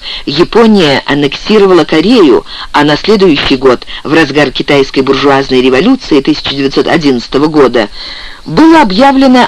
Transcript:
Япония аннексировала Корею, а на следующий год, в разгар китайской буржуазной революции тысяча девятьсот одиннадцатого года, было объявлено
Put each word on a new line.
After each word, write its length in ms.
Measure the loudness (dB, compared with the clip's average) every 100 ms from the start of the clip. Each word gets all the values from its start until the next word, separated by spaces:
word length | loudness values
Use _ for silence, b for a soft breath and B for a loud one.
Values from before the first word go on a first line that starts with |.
| B B -8
Япония 760 | -2 0 2 4 4 2 0 -2
аннексировала 760 | -2 -2 -4 0 2 4 2
Корею, 640 | 2 0 2 2 4 2 -2 B B
а 120 | -2
на 120 | 0 -2
следующий 640 | 0 2 2 0 -2 -2
год, 280 | 0 -2 -4 B
в 100 | -4
разгар 380 | -2 0 0 -2
китайской 500 | -4 -2 0 0 -2
буржуазной 600 | -2 0 0 0 0 0
революции 600 | 2 2 2 0 0 -2
тысяча 340 | 0 -4 -4 -6
девятьсот 320 | -4 -2 -2
одиннадцатого 600 | 0 0 -2 -2 -2 0
года, 420 | 2 2 0 -4 B B B B B -8
было 360 | 2 4 4
объявлено 640 | 2 2 2 4 2 2